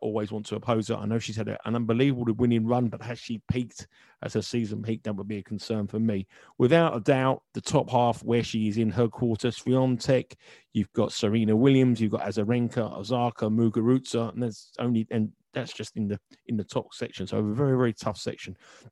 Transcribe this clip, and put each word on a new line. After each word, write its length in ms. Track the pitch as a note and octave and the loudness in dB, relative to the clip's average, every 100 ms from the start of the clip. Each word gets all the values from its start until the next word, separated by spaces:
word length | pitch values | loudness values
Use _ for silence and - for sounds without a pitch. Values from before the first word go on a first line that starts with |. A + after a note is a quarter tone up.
always 320 | A2 G#2+ G#2 | -4 -4 -4
want 140 | A2 G#2+ | -6 -6
to 80 | G#2 | -4
oppose 320 | - A2 G#2+ | 0 0 0
her. 60 | |
I 100 | G#2 | -2
know 140 | G#2 A#2 | -2 -2
she's 180 | A2+ G#2+ | -2 -6
had 120 | G#2 | -6
a, 100 | G#2 A2 | -6 -2
an 80 | |
unbelievable 580 | A#2 A2+ A#2 C#3 B2 A#2 | -2 2 2 2 2 0
winning 320 | A2 B2 A#2 A2+ | 2 4 4 2
run, 220 | B2 A#2 | 2 0
but 140 | - | -4
has 160 | A2+ A#2 | -10 -10
she 240 | - A2+ - | -8 -6 -2
peaked? 380 | B2+ A#2 - - _ _ _ | -2 -4 -10 -20 _ _ _
Has 100 | - | -6
her 80 | G#2+ | -4
season 380 | - A#2+ G#2+ G#2+ | -2 -2 -2 -4
peaked? 240 | A2 A2 | -6 -6
That 120 | A2 G2 | -6 -6
would 120 | G2 | -6
be 100 | G#2 | -8
a 40 | |
concern 440 | - G#2 - A2 G2+ | -8 -8 -4 -2 -2
for 120 | A2 | 0
me. 300 | A2+ G2 F#2+ - - - | 0 0 -4 -14 -10 2
Without 400 | B2 E3 E3 A#2 | 4 6 4 2
a 40 | |
doubt, 420 | A#2+ C3 C3 - _ | 2 4 2 0 _
the 80 | - | -10
top 300 | - D3 - | -2 0 2
half 320 | B2 A#2+ - | 2 2 0
where 220 | A2+ A#2 | 0 0
she 240 | A2+ A2+ G#2+ | 0 0 0
is 100 | G#2+ | 0
in 120 | A2 | 0
her 180 | F2+ A#2 | 2 0
quarter, 400 | - A#2+ A2 B2 | 0 -2 0 -2
Swiatek, 880 | - B2 C3 C3 A#2+ - B2+ - - - - _ | -2 0 2 2 2 2 2 0 -12 -20 -20 _
you've 200 | A2 F#2+ | -2 0
got 200 | - G#2 | 0 0
Serena 420 | - G#2+ A2+ G#2+ | 0 0 2 4
Williams, 460 | A2 C#3 C3 B2+ A2+ | 6 6 6 6 2
you've 120 | G#2+ | 0
got 100 | A2 | -2
Azarenka, 760 | G2 G#2+ G#2 A#2+ A#2 B2+ G#2+ D2+ | -2 -2 0 0 0 -2 -4 -6
Osaka, 540 | G#2 B2 A#2+ - G#2+ | -4 0 -2 -2 0
Muguruza, 800 | A2 A2+ A#2 A#2 B2+ C3 A#2 A2+ | 2 2 2 2 2 0 -4 -4
and 100 | A#2 | -4
there's 280 | A#2+ G#2 - - | -6 -8 -14 -6
only, 280 | A#2+ A2+ A2+ | -2 0 0
and 200 | A2+ G#2+ - _ | -2 -2 -6 _
that's 220 | C#3 A#2+ | -8 -8
just 200 | - A2 - | -10 -10 -6
in 100 | G2+ | -4
the, 100 | G2+ _ _ - | -6 _ _ -6
in 100 | A2 | -6
the 80 | |
top 300 | F#2+ B2 - | -4 -6 -6
section. 320 | - A#2 - F#2+ | -8 -10 -8 -4
So 100 | G#2+ | -2
a 60 | |
very, 340 | G#2+ A2+ C#3 C3 | 0 0 2 4
very 160 | B2 | 2
tough 240 | - A2 G2+ | 0 -6 -6
section. 400 | - - - - - - - | -8 -10 -12 -16 -20 -20 -6